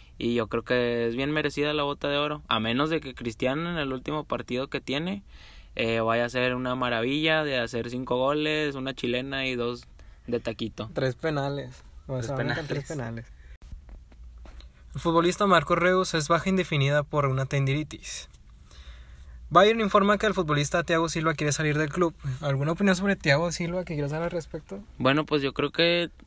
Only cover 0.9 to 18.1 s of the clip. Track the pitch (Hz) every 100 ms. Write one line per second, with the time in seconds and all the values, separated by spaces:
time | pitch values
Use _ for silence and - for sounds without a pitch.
0.9 | 120 117 117 139 151 147 143 147 151 143
1.9 | 143 143 143 147 151 - 113 113 120 156
2.9 | 160 135 123 117 110 123 139 170 170 139
3.9 | 131 131 151 147 120 120 123 135 139 -
4.9 | 135 170 202 - - - - - - 117
5.9 | 113 113 117 120 123 127 127 127 127 127
6.9 | 117 120 143 156 160 147 131 117 120 117
7.9 | 123 127 127 131 147 151 151 151 139 131
8.9 | 135 131 123 135 135 131 123 120 120 -
9.9 | - - - - 117 117 117 113 - 107
10.9 | - 131 123 160 147 139 143 127 123 -
11.9 | - - 131 117 135 131 139 147 147 139
12.9 | 156 117 113 113 - - - - - -
13.9 | - - - - - - - - - -
14.9 | 139 175 165 170 180 202 175 143 170 175
15.9 | 185 180 165 143 170 190 190 175 151 139
16.9 | 147 143 151 139 131 135 143 135 143 147
17.9 | - -